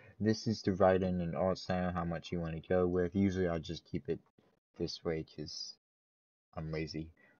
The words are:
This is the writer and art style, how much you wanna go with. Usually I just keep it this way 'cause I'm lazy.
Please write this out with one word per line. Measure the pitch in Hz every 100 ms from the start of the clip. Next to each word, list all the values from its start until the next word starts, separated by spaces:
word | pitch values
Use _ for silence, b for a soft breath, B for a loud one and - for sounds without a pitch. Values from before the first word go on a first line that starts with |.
| B B
This | 104 110 117
is | 107
the | 104
writer | 92 95 92 92
and | 90 85 82
art | 92 90
style, | - 90 90
how | 87 85
much | 82 -
you | 87
wanna | 82 82
go | - 90 90
with. | 90 87 98
Usually | 98 92 90
I | 85
just | - 80
keep | - 80 -
it | 80 _ _ _ _ _ -
this | 85 -
way | 87 80 76
'cause | - 76 - - - _ _ _ _ _ _ _ 85
I'm | 78
lazy. | 78 78 78 82 _ b